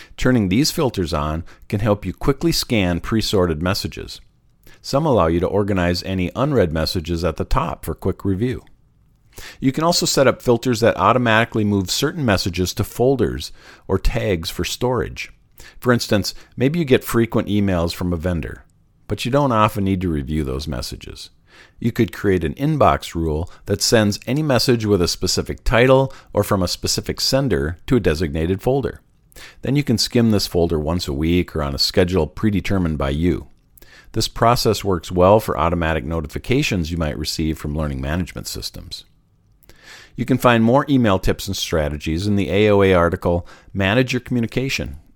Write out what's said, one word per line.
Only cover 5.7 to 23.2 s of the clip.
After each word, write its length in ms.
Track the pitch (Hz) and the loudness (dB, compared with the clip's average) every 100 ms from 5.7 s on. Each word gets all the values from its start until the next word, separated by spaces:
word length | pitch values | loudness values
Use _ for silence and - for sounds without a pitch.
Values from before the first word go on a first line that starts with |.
| 95 87 87 | 0 0 -2
any 280 | - 95 87 - | -4 -4 -2 -2
unread 340 | 139 131 87 | 0 2 2
messages 540 | 80 78 95 82 82 | 0 -4 -4 -4 -2
at 120 | 85 78 | -2 -4
the 80 | - | -2
top 400 | 131 82 - - | 0 -2 -6 -10
for 80 | |
quick 280 | 78 95 - | -6 -6 -4
review. 400 | 98 95 127 120 - _ _ _ _ _ _ - - - | -2 -2 -4 -6 -12 _ _ _ _ _ _ -20 -20 -4
You 140 | 131 | -2
can 100 | 143 | 0
also 220 | 165 170 | 0 0
set 220 | 160 - 131 | 2 4 4
up 160 | - | 2
filters 380 | - 120 127 110 | 2 2 0 2
that 180 | 113 - | 2 4
automatically 680 | 95 123 120 110 113 113 | 4 4 4 2 2 0
move 260 | 104 101 95 | 0 0 0
certain 320 | - 143 175 | -2 -2 0
messages 520 | 127 92 101 90 90 | 0 0 0 -2 -2
to 100 | - | -4
folders 680 | 101 - 123 135 80 64 - - - - - | -4 0 0 2 0 -2 -10 -16 -20 -16 -4
or 100 | 95 | 0
tags 520 | - - 110 87 80 | 0 0 -2 -2 -4
for 120 | - | -6
storage. 720 | 85 - 123 123 71 64 - - _ - - - | -6 -4 -2 -2 -4 -8 -14 -18 _ -20 -20 -4
For 100 | 127 | 2
instance, 440 | 120 - 107 87 - - | 2 2 0 0 -8 -12
maybe 240 | - 131 170 | -2 0 0
you 60 | |
get 180 | 143 127 | 4 2
frequent 460 | - 117 117 120 - | 4 0 2 0 0
emails 460 | 104 98 90 85 | 0 2 0 -2
from 180 | - 90 | -2 -4
a 60 | 85 | -2
vendor, 480 | 90 85 - - - _ _ _ - | -2 -4 -6 -12 -18 _ _ _ -10
but 160 | 104 | -6
you 60 | 123 | -2
don't 220 | 139 143 | 0 2
often 320 | 113 107 107 | 4 2 2
need 180 | 95 95 | 0 0
to 80 | 90 | 0
review 340 | 76 67 78 | -2 -2 -2
those 240 | 67 65 78 | -2 -4 -6
messages. 600 | 64 67 - - - - _ _ - - - | -8 -8 -12 -16 -18 -20 _ _ -20 -20 -6
You 100 | 117 | -4
could 220 | - 107 | 0 -2
create 320 | - 101 92 | 0 0 2
an 80 | 80 | 0
inbox 640 | 69 147 151 101 71 - | -2 -2 2 2 2 -2
rule 360 | 85 | -4